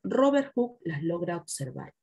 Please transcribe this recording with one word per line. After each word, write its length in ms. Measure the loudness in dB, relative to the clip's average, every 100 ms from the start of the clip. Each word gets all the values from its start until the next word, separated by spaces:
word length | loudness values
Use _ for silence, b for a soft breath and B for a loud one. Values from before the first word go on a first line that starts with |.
Robert 480 | -2 4 6 4 2
Hooke 240 | 0 -2 -4
las 180 | -8 -4
logra 360 | -2 -2 -2 -4
observar 540 | -6 -8 -8 -10 -14 _